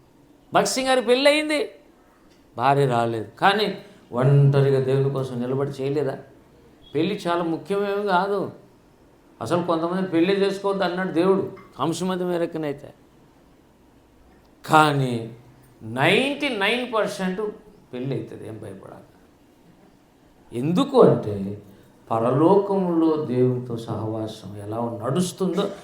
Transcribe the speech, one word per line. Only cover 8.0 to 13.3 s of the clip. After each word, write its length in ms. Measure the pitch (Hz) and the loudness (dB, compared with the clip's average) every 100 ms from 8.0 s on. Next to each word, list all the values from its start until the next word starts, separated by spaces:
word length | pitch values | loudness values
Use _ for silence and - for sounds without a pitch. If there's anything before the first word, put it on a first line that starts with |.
కాదు. 480 | 208 180 196 202 131 - - _ _ _ _ _ _ - | 0 0 0 -2 -4 -10 -20 _ _ _ _ _ _ -12
అసలు 220 | 123 175 | -2 -2
కొంతమంది 460 | 175 160 170 185 185 | 0 0 0 -2 0
పెళ్ళి 240 | 165 180 | 2 2
చేసుకోవద్దు 500 | 202 196 190 202 190 | 2 0 0 -2 0
అన్నాడు 280 | 180 180 185 | -2 -2 -2
దేవుడు, 440 | 151 185 190 139 - - - | 0 2 2 0 -10 -20 -4
అంశమతి 440 | 143 151 185 185 | -4 -2 -2 -2
మేరకనైతే. 720 | 180 170 165 165 151 143 - - _ _ _ | -2 -2 -2 -4 -6 -8 -12 -20 _ _ _